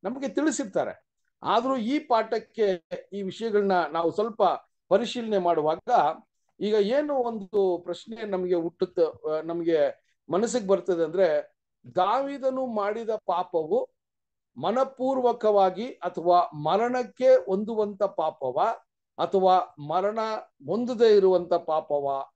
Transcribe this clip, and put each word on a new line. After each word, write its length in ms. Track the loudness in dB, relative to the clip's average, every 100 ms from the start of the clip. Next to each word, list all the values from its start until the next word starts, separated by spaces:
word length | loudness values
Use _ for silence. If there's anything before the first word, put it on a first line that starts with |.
ನಮ್ಗೆ 240 | -10 -8 -6
ತಿಳಿಸಿರ್ತಾರೆ. 800 | -2 -2 -2 -4 -4 -4 -8 _ _ _ _
ಆದ್ರೂ 340 | -2 0 0 -2
ಈ 220 | -2 -4
ಪಾಠಕ್ಕೆ 840 | 0 0 0 -4 -6 -2 0 -2 -6 -14 -12
ಈ 80 | -10
ವಿಷಯಗಳನ್ನ 640 | -8 -6 -2 0 2 2 0
ನಾವು 260 | -2 -2
ಸ್ವಲ್ಪ 320 | -2 -4 0 2 0 -6 _ 0
ಪರಿಶೀಲನೆ 480 | 0 2 -6 -2 0
ಮಾಡುವಾಗ 420 | 2 2 0 -2 0 2 2 -2 _ _ _ -8
ಈಗ 140 | 0
ಏನು 400 | 0 2 0 0
ಒಂದು 640 | -2 -2 -6 -4 -2 0 -2
ಪ್ರಶ್ನೆ 460 | -6 -12 -12 -12
ನಮ್ಗೆ 320 | -6 -4 -2 -2
ಹುಟ್ಟುತ್ತೆ, 760 | -2 -4 -4 0 0 -2 -6
ಆ, 100 | -6
ನಮ್ಗೆ 640 | -4 -4 0 2 0 -2 _ _ -4
ಮನಸ್ಸಿಗೆ 360 | -2 0 -2 0
ಬರ್ತದೆ 360 | 0 0 -2
ಅಂದ್ರೆ 520 | 0 2 2 2 -4 _ _ _ -6 -2
ದಾವೀದನು 720 | 0 0 -2 -4 -4 -4 -4
ಮಾಡಿದ 440 | -4 -4 -4 -6
ಪಾಪವು 800 | -6 -2 -4 -2 -4 0 -2 -2 _ _ _ _ _ _ -8
ಮನಪೂರ್ವಕವಾಗಿ 1300 | -2 0 -2 -2 -2 0 0 2 2 4 4 0 -8
ಅಥವಾ 680 | -8 -8 -2 4 4 4 -2
ಮರಣಕ್ಕೆ 880 | -2 0 0 -2 -6 0 4 4 4
ಹೊಂದುವಂತ 580 | -4 -2 -2 -2 -2
ಪಾಪವ 560 | -2 0 -4 -2 -4 0 0 -2 _ _ _ -6
ಅಥವಾ 580 | -2 2 4 4 2 -8 -4
ಮರಣ 320 | -2 -2 -2 -4 -6 -10 _ -6
ಹೊಂದದೇ 520 | -4 -4 4 6 8
ಇರುವಂತ 360 | 6 4 2
ಪಾಪವ 720 | -2 0 -4 -2 -2 -2 -4 -8